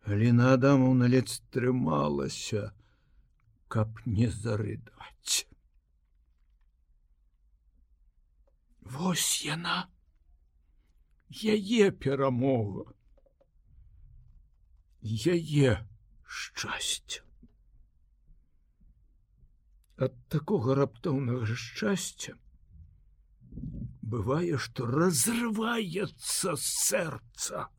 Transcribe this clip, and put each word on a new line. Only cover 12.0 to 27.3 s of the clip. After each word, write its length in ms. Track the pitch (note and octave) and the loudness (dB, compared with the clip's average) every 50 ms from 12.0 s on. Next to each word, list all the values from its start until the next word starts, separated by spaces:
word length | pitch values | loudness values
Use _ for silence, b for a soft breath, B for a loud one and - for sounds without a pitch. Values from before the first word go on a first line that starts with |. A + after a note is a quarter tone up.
| - C3+ C#3 C3+ C#3 C3+ B2+ A#2+ B2+ C3+ C3+ A#2 G#2+ G2+ F#2+ A2 - - - _ _ _ _ _ _ _ _ _ _ _ _ _ _ _ - - - - - - - - - - - - - - - _ _ _ _ _ - _ _ _ _ _ | -2 -2 0 2 0 0 2 2 2 2 2 2 0 -2 -6 -10 -12 -14 -20 _ _ _ _ _ _ _ _ _ _ _ _ _ _ _ -20 -20 -20 -20 -20 -20 -20 -20 -20 -20 -20 -20 -20 -20 -20 _ _ _ _ _ -20 _ _ _ _ _
яе 760 | - G#2+ A2+ A2 - E3 F3+ E3+ E3 D3+ D3+ D3 C#3 B2+ G#2 - - - - - _ _ - - - | -6 -4 -4 0 2 2 2 2 0 2 4 6 6 6 4 2 -4 -14 -20 -20 _ _ -20 -20 -18
шчасце. 1000 | - - - - - _ - - - - - - - - - _ - - - - - - _ - - _ _ _ _ _ - - _ _ _ _ _ _ _ _ - - _ _ _ _ _ _ _ _ _ - - _ _ _ _ _ _ _ _ _ _ - _ _ _ _ _ _ _ _ _ _ - | -14 -12 -12 -12 -10 _ -10 -8 -6 -6 -6 -4 -6 -6 -6 _ -12 -14 -14 -14 -20 -20 _ -20 -20 _ _ _ _ _ -20 -20 _ _ _ _ _ _ _ _ -20 -20 _ _ _ _ _ _ _ _ _ -20 -20 _ _ _ _ _ _ _ _ _ _ -20 _ _ _ _ _ _ _ _ _ _ -4
Ад 180 | C3+ B2 - - - _ | -4 -4 -4 -8 -12 _
такога 420 | - D3+ D3+ - A3 F3 G#2+ B2+ C3+ C#3 | -4 -4 -2 0 -2 0 2 2 2 2
раптоўнага 760 | C#3 C#3+ - - - F3 C3+ C3+ C#3 A#2 A#2+ B2+ A2+ G#2 A2+ | 2 0 -2 -8 -4 -2 -2 -2 -2 -2 -2 -2 -2 -4 -4
шчасця 800 | A#2+ - - - - A3 G#3 G3 F3+ - - - - - - - - _ - _ - - _ - - - - - _ _ _ _ _ _ _ _ _ - - - - - - - - - - - - | -6 -8 -12 -8 -4 -2 0 0 -2 -4 -8 -10 -12 -14 -14 -14 -18 _ -20 _ -20 -20 _ -20 -20 -20 -20 -20 _ _ _ _ _ _ _ _ _ -20 -16 -12 -10 -10 -10 -8 -10 -10 -12 -12 -10
бывае, 560 | - A2 A2 A#2 F#2+ A2+ C3+ D#3+ F3+ E3+ D#3 | -8 -6 -4 -4 -2 -2 -2 0 0 -2 -2
што 320 | B2 - - - - B2 A2+ | -4 -6 -8 -8 -6 -4 -2
разрываецца 1700 | A#2+ D3+ E3+ F#3 E3+ B2+ - A3+ A#3 A#3 A#3+ A#3 G#3+ A3 A3 A3+ A#3+ A#3 A3 F3 D#3 F#3+ G3+ - - - - - - - - - D#3+ | 0 2 2 2 2 2 0 0 0 -2 -2 -2 -2 -2 -2 -2 -2 -2 -4 -4 -4 -6 -6 -6 -8 -12 -8 -6 -4 -2 -2 -2 -2
сэрца. 1120 | - - - - - - - - G#3+ F3 D#3+ C3 A2+ - - | -2 -4 -4 -2 -2 0 0 0 0 -2 -2 -6 -10 -14 -18